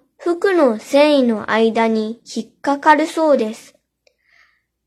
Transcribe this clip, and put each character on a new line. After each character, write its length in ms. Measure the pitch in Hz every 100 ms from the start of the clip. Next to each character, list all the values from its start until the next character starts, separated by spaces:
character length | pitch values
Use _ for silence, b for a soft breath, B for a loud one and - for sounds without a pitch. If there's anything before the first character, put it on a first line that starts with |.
| _ _
服 360 | 349 339 403
の 260 | 359 269 214
繊 440 | - 277 302 285
維 20 | 240
の 260 | 214 190
間 380 | 214 226 226 226
に 320 | 220 214 233
引 280 | - 233 220 _
っ 60 |
か 180 | - 277
か 160 | 311 302
る 100 | 320
そ 260 | 330 320
う 60 | 262
で 160 | 220
す。 220 | 226 - _ _ _ _ _ _ _ _ _ _ _